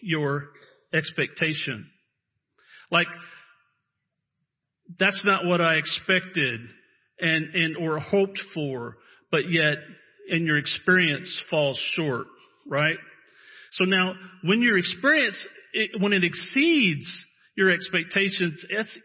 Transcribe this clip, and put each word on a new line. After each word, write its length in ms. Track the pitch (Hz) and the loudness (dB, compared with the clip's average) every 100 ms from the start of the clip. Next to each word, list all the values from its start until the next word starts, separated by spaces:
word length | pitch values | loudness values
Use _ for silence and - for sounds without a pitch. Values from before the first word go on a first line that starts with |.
your 480 | 202 160 143 143 143 - - _ _ | -4 -2 0 -2 -6 -16 -20 _ _
expectation? 920 | 160 160 - 131 - 160 151 - 113 - _ _ _ _ _ _ _ _ - - | -4 -2 -2 -4 -2 -2 -2 -6 -8 -12 _ _ _ _ _ _ _ _ -20 -2
Like, 160 | 170 170 - - - - _ _ _ _ _ _ _ _ _ _ _ _ _ - 175 | 0 0 -6 -18 -20 -20 _ _ _ _ _ _ _ _ _ _ _ _ _ -20 -2
"That's 240 | 190 196 | 0 2
not 200 | 202 190 | 2 2
what 160 | 180 175 | 2 2
I 140 | 165 | 4
expected 880 | 160 156 - - 185 175 170 135 117 117 - _ _ _ - | 2 0 -4 0 0 0 -2 -2 -2 -10 -20 _ _ _ -4
and, 340 | 170 160 156 | 0 0 0
and, 220 | 185 160 156 | -2 -2 -2
or 240 | 160 156 | -2 -4
hoped 400 | - 202 196 196 - | 0 0 0 -2 -10
for," 420 | 165 147 131 117 113 _ _ _ | -6 -6 -6 -8 -14 _ _ _
but 220 | 160 165 | -2 2
yet, 240 | 165 151 143 - - _ _ - | 2 2 0 -6 -20 _ _ -4
and 180 | 170 165 | -2 0
your 120 | 147 | 0
experience 840 | 143 - - 185 165 139 - - - | 0 -2 2 4 4 0 -4 -6 -2
falls 320 | 160 143 127 - | 0 0 -2 -4
short, 320 | - 156 117 - - _ _ - | -2 -2 -4 -6 -16 _ _ -6
right? 300 | 135 156 170 - - _ _ - - - | 0 0 0 -8 -20 _ _ -20 -20 -12
So 100 | - | -2
now, 300 | 185 190 185 185 - - | 2 4 2 -2 -14 -4
when 200 | 160 220 | 0 4
your 160 | 240 196 | 4 4
experience, 680 | 175 - 269 311 254 - - - - | 0 0 2 4 2 -2 -8 -12 -8
it, 280 | - 214 214 | -4 -4 0
when 120 | 202 | 2
it 120 | 196 | 4
exceeds 800 | 175 - - 262 330 320 202 147 120 - - _ _ - | 2 0 -2 2 2 4 2 0 -4 -8 -10 _ _ 0
your 140 | 190 | 2
expectations, 960 | 175 - 175 165 196 196 196 175 151 - | 2 0 -4 -2 -2 0 0 -2 -4 -8
it's 300 | 202 214 - | -6 -6 -8